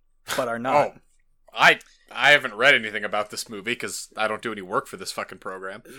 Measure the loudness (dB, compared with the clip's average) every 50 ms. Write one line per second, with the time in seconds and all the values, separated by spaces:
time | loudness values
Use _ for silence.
0 | _ _ _ _ _ -8 -6 -4 -4 -4 -4 -4 -2 0 2 2 2 2 -2 -10
1 | _ _ _ _ _ _ _ _ _ _ 0 4 6 6 6 4 0 _ _ _
2 | _ -14 -4 2 4 6 6 6 4 0 -2 2 6 6 6 6 4 -2 -6 -6
3 | -6 -4 -2 -2 -4 -4 -6 -10 -10 -10 -12 -10 -6 -6 -6 -4 -6 -8 -8 -10
4 | -12 -12 _ -4 -2 -2 -2 -4 -6 -8 -8 -8 -8 -6 -4 -4 -4 -6 -10 -14
5 | -12 -10 -10 -8 -10 -10 -12 -14 -14 -12 -12 -12 -12 -12 -14 -14 -16 -20 -20